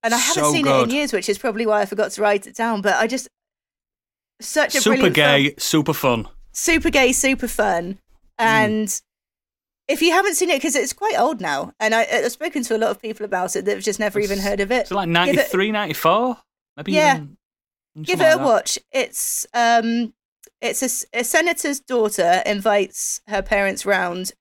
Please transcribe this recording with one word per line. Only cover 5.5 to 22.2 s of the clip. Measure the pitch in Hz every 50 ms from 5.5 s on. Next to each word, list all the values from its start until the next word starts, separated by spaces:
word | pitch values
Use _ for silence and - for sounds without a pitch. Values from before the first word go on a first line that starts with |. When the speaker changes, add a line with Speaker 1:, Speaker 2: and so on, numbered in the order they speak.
| 143 -
Speaker 2:
super | - - - 156 143 - 156
fun. | - - 135 120 113 113 - - - - - -
Speaker 1:
Super | - - - 330 311 - 330
gay, | - 294 269 247
super | 262 - - 269 269 254 - 233
fun. | - - 214 202 185 170 175 175 196
Speaker 2:
Mm. | - _ _ _ _ _ _ _ -
Speaker 1:
And | 233 226 220 220 214 208 214 214 220 202 - - _ _ _ _ _ _ _ _ _ _ _ _ _ _ _ _ _ -
if | 294 - 320
you | 339
haven't | 320 359 392 415 359
seen | - 370 339
it, | 339 269
'cause | 262 320 -
it's | 294 220 - -
quite | _ - 440 415 -
old | 240 285 320 214
now, | 185 160 143 135 156 - - _
and | 214 220 220
I, | 226 226 -
I've | - - 139 -
spoken | 240 - 302 349 - 302 240
to | - 226
a | 214
lot | 226 214
of | 208 -
people | - 220 220 - 208
about | 208 202 185 180 185 -
it | 190 185
that | 196 202
have | 196 196
just | 214 196 -
never | 214 208 196 202
even | 208 196 196 202
Speaker 2:
It's, | 190 202
Speaker 1:
heard | 202 196
of | 202 196
it. | 247 254
Speaker 2:
it's | 202 -
like | 185 202 190 170
Speaker 1:
Give |
it | 170
Speaker 2:
ninety-three, | 170 180 262 285 - 277 - - 185 190 214
ninety-four, | 214 214 208 180 156 - - 160 180 214 240 254 240 - _ _ _ _ _ _ _
maybe | - 151 170
Speaker 1:
Yeah. | 196 302 311 294 269
Speaker 2:
even, | 160 147 143 - _ _ _ _ _ _ _ _ _ _ _ _ 151 156
Speaker 1:
Give | - 359 -
Speaker 2:
something | - 320
Speaker 1:
it |
a | 311
Speaker 2:
like | 320
that. | 269
Speaker 1:
watch. | 277 226 202 - - - - _ _
It's, | - 269 254 - - - - - - - - - _
um, | 240 233 233 233 233 226 233 233 233 240 220 - _ _ _ _ _ - - _ _
it's | - 233 220 - 269
a |
s-, | 254 - - - _ -
a | 233 240
senator's | 233 - 320 330 349 339 339 - 302 285 277
daughter | _ - 254 240 220 214 214 -